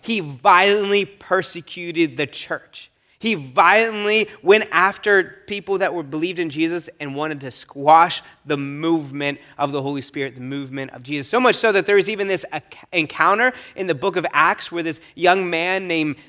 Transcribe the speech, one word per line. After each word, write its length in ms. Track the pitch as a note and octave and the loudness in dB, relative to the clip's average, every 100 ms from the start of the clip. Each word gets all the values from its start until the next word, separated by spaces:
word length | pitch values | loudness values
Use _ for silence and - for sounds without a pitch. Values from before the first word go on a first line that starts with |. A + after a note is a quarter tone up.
He 180 | - A3+ | -6 -4
violently 840 | D3+ C3 G3+ F3+ G3 G#3 G3+ G3+ F#3+ | -4 0 4 6 6 2 2 0 -2
persecuted 1120 | - - F#3 - F3 - F3+ E3+ E3 D#3+ B2 | -8 -4 -2 -2 -10 -14 -14 -6 -2 -2 -2
the 100 | C#3 | -8
church. 600 | - - D#3 _ - - _ _ _ | -8 -10 -10 _ -20 -20 _ _ _
He 120 | A3+ F#3+ | -4 -4
violently 960 | C3+ C3+ E3 G#3 A3+ G#3+ G#3 G#3+ G#3 - | -4 2 6 6 2 -2 0 0 0 -2
went 280 | F3 G#3+ - | 4 4 4
after 720 | E3 F#3+ G3 G#3 G3 F3 - - | 2 2 0 2 2 2 -8 -12
people 340 | G3+ F#3+ G3 | -10 -4 -2
that 140 | F#3 | -2
were 100 | F3 | -4
believed 360 | C#3+ D#3 F3 F3 | -8 -4 -4 -4
in 100 | E3 | -6
Jesus 400 | C#3+ E3 E3+ - - | -2 -2 -2 -8 -12
and 120 | D3 | -10
wanted 280 | C#3 D#3 D3 | -6 -6 -8
to 100 | C3 | -12
squash 720 | - - C#3 C#3+ D#3+ E3+ - - _ C#3 | -14 -16 -2 6 8 6 0 -12 _ -6
the 100 | C#3+ | -4
movement 840 | C#3 C#3+ E3 E3 C#3+ C#3+ C#3+ C#3 - - | -4 -4 0 0 -2 -6 -4 -6 -10 -6
of 160 | C#3+ | -4
the 80 | C#3+ | -2
Holy 180 | C3+ C#3+ | -4 -6
Spirit, 360 | - D3 C#3 B2 | -8 -8 -8 -8
the 60 | |
movement 500 | B2+ C#3+ C3+ C3+ C3+ | -10 -10 -8 -10 -12
of 100 | B2 | -14
Jesus. 240 | B2+ D3 C3+ | -8 -8 -2
So 100 | A#3 | 2
much 200 | B3+ - | 4 4
so 160 | A3+ | 2
that 120 | G3+ F3 | 2 4
there 120 | G3+ | 2
is 100 | F3+ | 2
even 200 | G#3+ G3 | -2 -2
this 160 | F#3 - | -2 -4
ac-, 100 | D#3 - - - | -10 -12 -20 -6
encounter 580 | F3+ D3+ - E3 G#3 B3+ B3 - - | -4 -2 2 2 4 0 -2 -16 -8
in 120 | F#3+ | -4
the 60 | |
book 220 | C#3+ F#3+ F3 | -2 -2 -2
of 100 | D#3+ | -2
Acts 400 | D3 E3 G#3 - | 2 2 2 -6
where 120 | E3+ | -6
this 180 | E3 D3+ - - | -6 -8 -14 0
young 340 | F3 F#3+ F3+ | 2 2 0
man 360 | E3 F3 F#3+ F#3 | -2 -2 -4 -2
named 300 | E3 D3+ C3+ | -2 -2 -4